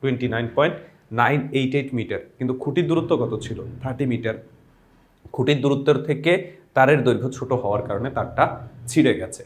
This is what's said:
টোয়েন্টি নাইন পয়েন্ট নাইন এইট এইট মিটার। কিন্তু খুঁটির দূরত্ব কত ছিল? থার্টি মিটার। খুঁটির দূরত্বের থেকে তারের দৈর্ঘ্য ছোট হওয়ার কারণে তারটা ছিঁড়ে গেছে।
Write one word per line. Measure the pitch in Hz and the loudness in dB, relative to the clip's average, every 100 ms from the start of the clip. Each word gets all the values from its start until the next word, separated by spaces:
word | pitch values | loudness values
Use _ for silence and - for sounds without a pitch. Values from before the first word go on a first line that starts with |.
টোয়েন্টি | 135 123 123 113 | 0 0 0 -2
নাইন | 117 - | -2 2
পয়েন্ট | 151 185 - _ _ 110 | 2 0 -14 _ _ 2
নাইন | 120 147 131 135 | 4 4 0 0
এইট | 131 139 | 0 0
এইট | 131 127 | -2 -4
মিটার। | 101 101 - _ | -4 -6 -8 _
কিন্তু | 127 131 | -4 -4
খুঁটির | - 160 170 | -2 0 2
দূরত্ব | 165 165 165 | 0 2 0
কত | 110 107 - | 0 -4 -6
ছিল? | 117 - - | -10 -10 -10
থার্টি | 131 127 135 | -8 -4 -2
মিটার। | 117 113 110 - - _ _ _ _ _ _ - - | -2 -2 -6 -10 -20 _ _ _ _ _ _ -16 -4
খুঁটির | 127 143 | 0 2
দূরত্বের | 135 139 139 139 - | 2 0 2 2 2
থেকে | 139 165 180 - - _ - | -2 2 0 0 -16 _ 4
তারের | 131 151 123 | 6 6 4
দৈর্ঘ্য | 113 131 - | 2 -2 -6
ছোট | 127 127 | -4 -2
হওয়ার | 101 127 - | 0 -2 -2
কারণে | 101 127 139 | -4 -4 -4
তারটা | 98 - 151 - - - - | -6 0 0 0 -14 -16 -4
ছিঁড়ে | - 131 - | 2 4 2
গেছে। | - - | -4 -12